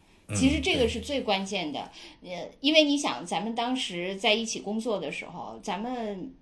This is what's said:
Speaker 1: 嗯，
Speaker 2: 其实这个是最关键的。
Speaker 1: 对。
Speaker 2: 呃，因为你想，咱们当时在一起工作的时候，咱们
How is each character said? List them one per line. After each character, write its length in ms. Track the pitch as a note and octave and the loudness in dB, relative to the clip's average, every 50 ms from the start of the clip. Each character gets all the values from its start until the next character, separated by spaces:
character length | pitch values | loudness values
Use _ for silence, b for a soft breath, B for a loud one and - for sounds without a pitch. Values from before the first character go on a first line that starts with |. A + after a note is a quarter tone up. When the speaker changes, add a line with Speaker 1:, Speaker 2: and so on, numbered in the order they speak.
| b b b b b - | b b b b b -6
Speaker 1:
嗯， 60 | G#2 | 0
Speaker 2:
其 140 | G2 B3+ C4+ | 4 4 4
实 100 | D4+ D#4+ | 4 4
这 160 | - F#4+ E4+ | 2 2 2
个 140 | C#4+ A#3+ A3+ | 4 2 2
是 100 | A#3+ A3+ | 0 -2
最 220 | - - C#4+ C4 | -4 -4 -4 -2
关 240 | - A3 G3 F#3+ G3 | 0 0 0 0 0
键 260 | F#3+ G#3 F#3 E3 D3+ | -2 -4 -4 -4 -4
的。 200 | C3+ A#2 F2+ - B B B B B B - | -4 -6 -8 -10 B B B B B B -14
Speaker 1:
对。 100 | F3+ F3+ | -12 -10
Speaker 2:
呃， 160 | F3 D3+ - - - | -10 -10 -12 -10 0
因 120 | - C#4+ D#4+ | 2 6 8
为 100 | D#4 D4+ | 8 8
你 140 | C#4+ C#4+ | 8 6
想， 260 | C#4+ - F3 B2 B2 F3 | 2 2 0 -2 -2 -4
咱 200 | - G3 - G3 | -4 -4 -2 -2
们 100 | A3+ A#3 | -2 -2
当 240 | A#3+ A#3+ B3 B3+ | 0 0 0 0
时 380 | C4 - - F#3 E3+ F3 F#3+ G3 | -2 -2 -4 -4 -4 -4 -4 -4
在 180 | F#3+ - A3+ G#3+ | 0 4 4 4
一 100 | A3+ A3+ | 4 2
起 160 | A3 - F#3 | -2 -6 -6
工 200 | - G3 G#3+ A3+ | -6 -4 -4 -4
作 200 | A3 B3 G#3+ F#3 | -2 -2 -2 -2
的 120 | D3+ C#3+ | -2 -4
时 120 | - - - | -6 -6 -8
候， 360 | - E3 E3 A2+ G#2+ A2+ A2+ | -10 -10 -10 -10 -10 -12 -10
咱 180 | - G#3+ F#3 G3 | -6 -6 -6 -4
们 540 | A3 B3 C4 A#3+ A3+ G#3 G3+ F#3 E3 - - - | -4 -6 -6 -6 -6 -6 -6 -6 -8 -10 -12 -16